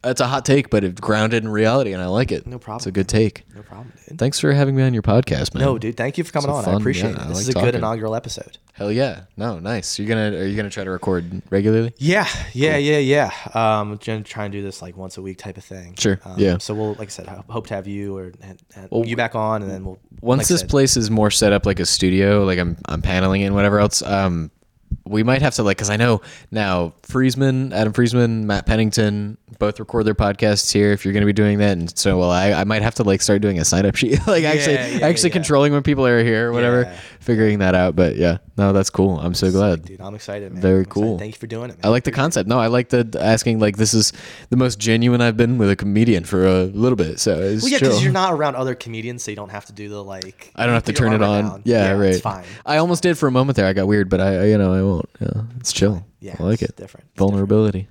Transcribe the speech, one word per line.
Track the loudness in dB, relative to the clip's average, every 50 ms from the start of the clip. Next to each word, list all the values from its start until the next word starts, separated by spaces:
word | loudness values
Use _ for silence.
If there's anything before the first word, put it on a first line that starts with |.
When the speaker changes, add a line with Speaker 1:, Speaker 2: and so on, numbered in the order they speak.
Speaker 1:
that's | -4 -4 -2 -2
a | -2 -2
hot | -2 -4 2
take, | 2 2 2 2 2
but | 0 0 0
it's | 0 -6 -6
grounded | -2 -2 0 0 0 0 0 -2 -2
in | -2
reality, | -2 0 2 2 2 2 0 -2 -4
and | -4
I | -4 -2
like | 0 0 0 0
it. | -2 -6 -8 -10
Speaker 2:
No | -16 -14
problem. | -14 -12 -12 -10
Speaker 1:
It's | -8 -4
a |
good | -2 -2 -2 0
take. | 2 2 2 2 0 -6 -20 _ -20
Speaker 2:
No | -20 -20
problem, | -20 -20 -20 -20 -20 -20 -20 _ -18
dude. | -6 -2
Speaker 1:
Thanks | -2 -2 0 0
for | 0 2 4
having | 4 2 2 2
me | 2 2
on | 2 2
your | 0 0
podcast, | 2 2 2 2 2 -2 -2 -2 -4 -2
man. | -2 0
Speaker 2:
No, | 0 0 -2
dude. | -4 -8 -6 -4
Thank | -6 -4 -4 -4
you | -6
for | -4
coming | -4 -4 -4 -2
Speaker 1:
It's | -4
a | -2
Speaker 2:
on. | -2
Speaker 1:
fun, | 0 -2
Speaker 2:
I | 0
appreciate | 0 0 -2 -2 -2 -4
Speaker 1:
yeah, | -4
Speaker 2:
it. | -6
Speaker 1:
I | -8 -6
Speaker 2:
This | -6 -4
Speaker 1:
like |
Speaker 2:
is | -4 -2
a | 0
good | 0
Speaker 1:
talking. | 0 0 0
Speaker 2:
inaugural | 0 -4 -4 -4 -4 -6 -6 -6
episode. | -6 -8 -10 -14 -14 -14 -18 -20 -20 _ _ _
Speaker 1:
Hell | -8 -6 -4
yeah. | -2 -2 -2 -2 -4 -10 -16 _ _ -8
No, | -8 -8 -8 -8
nice. | -8 -8 -8 -6 -6 -8 -8 -6
You're | -4 -2
gonna, | -2 0 0 -2 -2 -4
are | -4
you | -4 -4
gonna | -4 -6 -6
try | -8 -10 -8
to | -8
record | -8 -6 -4 -2 -2 -2 -4 -6 -10 -12 -8 -2
regularly? | -2 0 2 2 2 2 0 -2 -6 _
Speaker 2:
Yeah. | 0 0 2 2 0 -2 -4 -8 -10 -10 -4
Yeah, | 0 0 2 2
Speaker 1:
Cool. | 2
Speaker 2:
yeah, | 2 2 2 2
yeah. | 2 2 4 2 2 0 -4 -10 -14 -8 -4 0 0 2 0 0
Um, | -2 -6 -8 -10 -8
gonna | -8 -8 -8
try | -8 -12 -10 -10 -10
and | -8
do | -8 -8
this, | -10 -10 -12 -12
like, | -16 -18 -16
once | -14 -14 -14 -14 -14
a | -14
week | -14 -14 -14
type | -14 -16 -16 -16
of | -18
thing. | -18 -18 -18 -18 -18 -8 -2
Speaker 1:
Sure. | 0 0 0 -2 -4
Speaker 2:
Um, | -12 -4 0
Speaker 1:
Yeah. | 0 2 0 0
Speaker 2:
so | -4 -6 -6
we'll, | -6 -6 -6 -6
like | -10 -12 -16
I |
said, | -14 -16 -16 -16
ho-, | -18 -18 -18 -12
hope | -12 -12 -10 -8
to | -10
have | -10 -10 -10
you | -10 -10 -8 -10 -10 -10
or, | -12 -16 -18 -20 -20
and, | -20 -20 _ _ _ _
and | -20 -16 -6
Speaker 1:
Well, | -4 -4 -2 -2
Speaker 2:
you | -2
back | -4 -4 -4 -4
on, | -4 -4 -4 -4 -4 -6
and | -8
then | -10 -10 -12
we'll, | -12 -14 -16 _ _ -20 -8
Speaker 1:
once | 0 0 0 2
Speaker 2:
like | 2
I | 2 0
Speaker 1:
this | 0
Speaker 2:
said | 0 0
Speaker 1:
place | 2 2 4 4 2 0
is | 0 0
more | 2 2 2 2
set | 2 4 4 4
up | 4 4 2
like | 0 0 0
a | 0
studio, | -2 0 2 2 2 4 4 4 4 4 4 2
like | 2 0 0
I'm, | 0 -2 -4 -6 -6 -6
I'm | -6 -2
paneling | -2 0 0 2 2 2 2 2 0
and | 0 2
whatever | 2 2 4 4 4
else, | 2 2 0 -2 -2
um, | 0 0 0 0 0 0 -2 -4 -8 _ _ _ _ _ _ _ _ -10 -10 _ -4
we | -2 0 2
might | 2 2 2
have | 2 0 0
to, | 0 0
like, | 0 0 0
'cause | -2 -2
I | 0 2
know | 2 2 2 0 -2 -10 -20 -20 -18 -8
now | -4 -2 -2 0 0 0 -2 -4 -6 _ _
Friesman, | -6 -2 0 2 2 2 2 0 0 0 0 -4 -4 -2
Adam | 0 0 0 2
Friesman, | 2 2 2 4 2 2 2 0 -2 -2
Matt | -2 -2 -2 0
Pennington | 0 0 2 2 0 2 0 0 0 0 -2 -6 -8 -10 -14 _ _ -6 _
both | -4 -4 -4 -6
record | -12 -6 -4 0 0
their | 0 0
podcasts | 2 0 0 0 2 2 2 2 2 0 0 2
here | 2 4 4
if | 2 0 0
you're | -2 0
gonna | 2 2 2
be | 2
doing | 2 2 2 2 2
that. | 2 2 0 0
And | -4 -6 -6 -2
so, | 0 2 2 2
well, | 2 2
I, | 2 2 2 2
I | 2 0 0
might | 0 0 0
have | 0 -2 -2
to, | 0 2
like, | 2 2 2
start | 2 2 2 2
doing | 2 0 0 0
a | 0
sign | 0 2 2 2
up | 2 2
sheet, | 0 0 2 2 0 2
<laughs> | 2
like, | 2 2 2
Speaker 2:
Yeah, | 2
Speaker 1:
actually, | 0 0 2 0 0
Speaker 2:
yeah, | 0 -2 -4 -2 0 2
Speaker 1:
actually | 2 2 2 0 0
Speaker 2:
yeah. | 0
Speaker 1:
controlling | 0 0 2 4 4 4 4 2
when | 2 2
people | 0 0 2 2
are | 4 4 4 4
here | 2 2 0 0 0
or | 0
whatever, | 0 2 2 2 2 0
Speaker 2:
Yeah. | 0 -4 -16 -18 -20 -20 -12
Speaker 1:
figuring | -2 0 2 4 4 2 4 2
that | 2 2 4
out. | 4 2 2 2
But | 2 2 2 2 2
yeah, | 2 0 0 0 _ -10 _ 0
no, | 2 4 4
that's | 2 2 0
cool. | 0 2 2 2 2 0
I'm | -4 -4 -2
so | 0 0 0
Speaker 2:
Sick, | 2
Speaker 1:
glad. | 2 2 2 0 -2 -4
Speaker 2:
dude. | -14 -18 -16
I'm | -16 -16 -16
excited, | -16 -12 -12 -10 -10 -10 -12
man. | -10 0
Speaker 1:
Very | 2 4 4 4
Speaker 2:
I'm |
excited. | 2 0 -2
Speaker 1:
cool. | -2 -2 0 -2 -4
Speaker 2:
Thank | -8 -10 -12
you | -14
for | -14 -12
doing | -10 -10 -10 -12
it, | -12 -4
man. | 0
Speaker 1:
I | 2
like | 2 2 0
the | -2
Speaker 2:
Appreciate | -2 -2
it. | -2
Speaker 1:
concept. | -2 0 -2 0 2
No, | 2 2
I | 2 2
like | 0 0 0 _
the | 0 0 0 0 -4 -2
asking, | 0 2 2 2 2 0 0 2
like, | 2 0 2 0
this | 0 2 2
is | 2 2 0 -2 -8 -20 -20 -20 -20 -6 -2
the | 0 2
most | 2 2 0 -2
genuine | 0 0 2 4 4 4 4 4
I've | 2 2 4 2
been | 2 2 4 2
with | 2 2
a | 2
comedian | 0 0 0 2 2 4 4 4 2 0
for | -2 0 2 4
a | 4 4 4 2
little | 0 0 0 0 2 2 0
bit. | 0 -4 -2 -4
So | -2 -2 0 0
it's | 0 -2 -2 -2 -2
Speaker 2:
Well, | 0
yeah, | 0 2
Speaker 1:
chill. | 2 2
Speaker 2:
'cause | 2 2 2
you're | 2 2
not | 2 0 0 0
around | 0 -2 -2 -2
other | -4 -4 -4 -6
comedians, | -8 -10 -12 -10 -8 -8 -8 -10 -10 -10
so | -10
you | -10 -12
don't | -12 -12
have | -14 -14 -14
to | -14 -18
do | -16 -14 -12
the, | -12 -12 -12
like, | -12 -12 -12 -14 -14 -16 _ -20 -18 _
Speaker 1:
I | -2 0
don't | 2 2
have | 2 0
to | -2
Speaker 2:
you | 0 2
Speaker 1:
turn | 2 2 4
it | 2
Speaker 2:
armor | 2
Speaker 1:
on. | 2 2 2 0
Speaker 2:
down. | -2 -4 -4 0
Speaker 1:
Yeah, | 2 4 4 4
Speaker 2:
Yeah, | 4 4
Speaker 1:
right. | 4 4 4
Speaker 2:
it's | 2 2
fine. | 0 -4 -8 -8 -12 -18 -20 -14 -6
Speaker 1:
I | -2 0 2
almost | 2 2 0 2 2
did | 0 2 2
for | 2 2
a |
moment | 4 2 2 2 2
there. | 2 2 2
I | 2
got | 2 2 2
weird, | 4 2 2 2
but | 2 2
I, | 2 2 2 2
I, | 4 4
you | 4 4
know, | 4 4 4
I | 2
won't. | 2 2 0 0 -4 -6 _ -6
Yeah, | -6 -4 -4 -4 -6 -6 -10 -8
it's | -6 -6
chill. | 0 2 2 2 0 -2 -6 -14 _ _
Speaker 2:
Yeah, | -18 -16 -10 -4
Speaker 1:
I | 0
like | 0 0 0
Speaker 2:
it's | -2 -6
Speaker 1:
it. | -6 -10
Speaker 2:
different. | -20 -20 -20 -20 _ _
It's | _
different. | 0
Speaker 1:
Vulnerability. | 0 2 2 0 2 2 4 4 4 2 0 -4 -8 -8